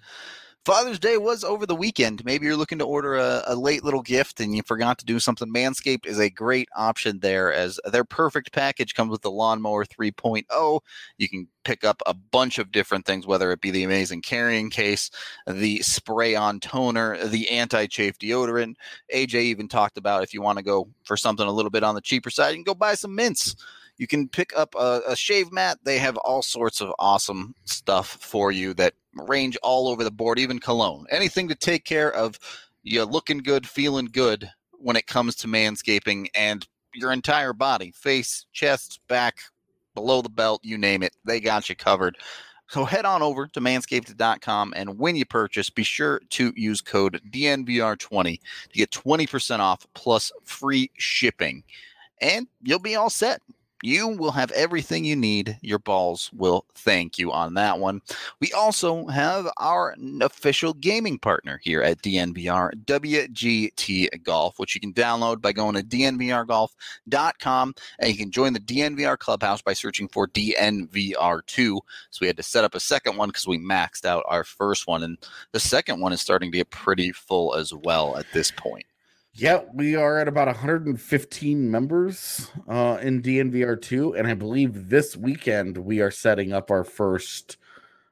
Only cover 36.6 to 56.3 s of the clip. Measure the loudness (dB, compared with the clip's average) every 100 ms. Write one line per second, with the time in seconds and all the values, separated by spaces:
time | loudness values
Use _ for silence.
36.6 | -8 _ _ -6 -2 -2 2 2 0 0
37.6 | 0 0 -4 -6 0 0 -2 -8 -10 -2
38.6 | 0 0 -4 -12 -2 0 0 -2 -12 _
39.6 | _ _ _ -4 2 2 2 0 0 0
40.6 | -4 0 2 2 0 -4 -2 0 2 0
41.6 | -2 0 2 4 2 -2 -12 -18 -20 -20
42.6 | -6 -2 0 2 2 2 0 -2 -6 -2
43.6 | 0 0 0 -4 -4 -2 0 0 0 0
44.6 | -2 -4 -8 -2 -2 0 0 0 0 -2
45.6 | -2 -2 -2 0 -2 -2 -4 0 0 0
46.6 | -4 -4 0 2 2 0 -8 -2 0 0
47.6 | 0 0 0 -2 -2 0 0 -2 -10 -18
48.6 | -6 -2 -2 -2 0 0 0 -2 -2 0
49.6 | 2 0 -4 -4 2 2 2 -10 -16 -6
50.6 | 0 2 0 -2 -4 2 2 2 -2 -4
51.6 | -14 -20 -20 -20 -20 -2 0 0 -2 _
52.6 | 0 0 0 0 0 0 0 -2 _ _
53.6 | _ -8 0 0 0 -2 -2 0 0 0
54.6 | 0 0 -2 -2 0 2 2 2 -2 -6
55.6 | -4 -2 2 2 2 0 -6